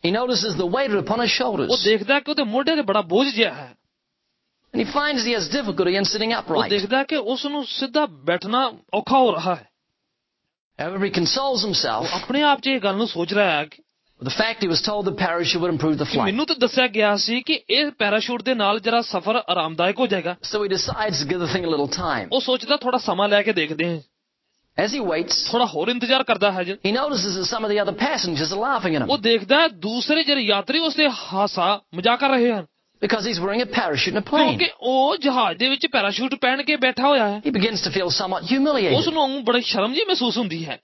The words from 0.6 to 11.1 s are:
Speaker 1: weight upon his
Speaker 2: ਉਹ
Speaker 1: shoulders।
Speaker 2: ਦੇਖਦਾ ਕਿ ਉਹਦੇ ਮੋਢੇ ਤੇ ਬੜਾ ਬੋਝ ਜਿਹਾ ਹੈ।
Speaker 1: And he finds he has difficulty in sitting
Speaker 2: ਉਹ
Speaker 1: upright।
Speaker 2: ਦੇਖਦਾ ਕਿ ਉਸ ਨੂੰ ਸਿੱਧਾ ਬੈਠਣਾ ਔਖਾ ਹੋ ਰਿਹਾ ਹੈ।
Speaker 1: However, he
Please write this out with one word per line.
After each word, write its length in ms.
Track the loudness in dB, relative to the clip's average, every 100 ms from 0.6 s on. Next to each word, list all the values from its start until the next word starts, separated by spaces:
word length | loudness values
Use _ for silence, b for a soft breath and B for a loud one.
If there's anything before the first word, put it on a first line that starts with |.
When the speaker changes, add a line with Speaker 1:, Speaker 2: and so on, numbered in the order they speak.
| -2
Speaker 1:
weight 260 | 0 0
upon 260 | 0 0 0
his 20 |
Speaker 2:
ਉਹ 40 | 0
Speaker 1:
shoulders। 580 | 0 -2 -2 0 0 2
Speaker 2:
ਦੇਖਦਾ 340 | 2 2 0
ਕਿ 120 | 0
ਉਹਦੇ 120 | -2
ਮੋਢੇ 320 | 0 0 0 0
ਤੇ 60 |
ਬੜਾ 200 | 2 0
ਬੋਝ 260 | 2 2 2
ਜਿਹਾ 260 | 2 0
ਹੈ। 240 | -2 -14 -20 _ _ _ _ _ _ _ _ _ -4
Speaker 1:
And 100 | -2
he 60 |
finds 340 | 0 0 -2 0
he 80 | -2
has 160 | -2 -4
difficulty 360 | -4 0 2 2
in 80 |
sitting 320 | 0 0 0 -2
Speaker 2:
ਉਹ 60 |
Speaker 1:
upright। 280 | 0 0 2
Speaker 2:
ਦੇਖਦਾ 340 | 0 2 0
ਕਿ 120 | 0 -2
ਉਸ 300 | -2 -4 -4
ਨੂੰ 200 | -6 -6
ਸਿੱਧਾ 400 | -6 -2 0 -2
ਬੈਠਣਾ 680 | -4 -2 -2 0 0 0 -4 _
ਔਖਾ 240 | -4 2 4
ਹੋ 140 | 4
ਰਿਹਾ 240 | 2 -2 -4
ਹੈ। 140 | -6 _ _ _ _ _ _ _ _ _ _ _
Speaker 1:
However, 220 | -8 -2
he 60 | -2